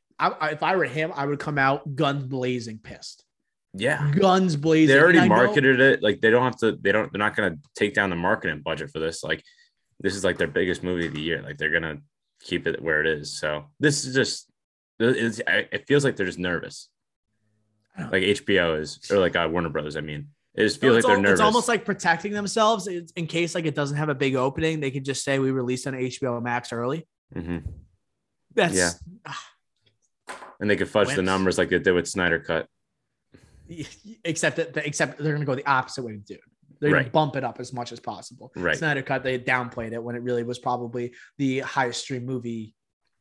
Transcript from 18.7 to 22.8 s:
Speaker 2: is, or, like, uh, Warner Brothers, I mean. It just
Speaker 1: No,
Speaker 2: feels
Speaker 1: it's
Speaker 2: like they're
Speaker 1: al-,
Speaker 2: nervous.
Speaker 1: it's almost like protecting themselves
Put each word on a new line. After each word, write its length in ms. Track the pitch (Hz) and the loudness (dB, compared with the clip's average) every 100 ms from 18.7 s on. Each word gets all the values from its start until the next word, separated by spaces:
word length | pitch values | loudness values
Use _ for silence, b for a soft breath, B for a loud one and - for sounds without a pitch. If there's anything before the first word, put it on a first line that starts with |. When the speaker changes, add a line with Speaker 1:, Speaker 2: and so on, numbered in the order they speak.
| 78 | 0
Speaker 2:
is, 240 | 78 - - | -4 -10 0
or, 60 | 101 | 2
like, 180 | 90 85 | 4 2
uh, 140 | 82 | 0
Warner 160 | 85 82 | 0 -2
Brothers, 280 | 76 76 76 | -4 -6 -8
I 40 | |
mean. 260 | 76 73 73 _ _ | -8 -10 -12 _ _
It 100 | - | 0
just 180 | 107 - | 0 4
Speaker 1:
No, 60 | 131 | 4
Speaker 2:
feels 100 | 117 | 6
Speaker 1:
it's 40 | 113 | 6
Speaker 2:
like 40 | |
they're 60 | 101 | 4
Speaker 1:
al-, 40 | |
Speaker 2:
nervous. 160 | 101 92 | 6 6
Speaker 1:
it's 40 | - | 6
almost 220 | 233 240 | 4 2
like 160 | 226 | -2
protecting 480 | - 190 180 165 208 | -2 -2 0 0 -2
themselves 560 | 208 202 226 214 226 | -6 -4 2 2 2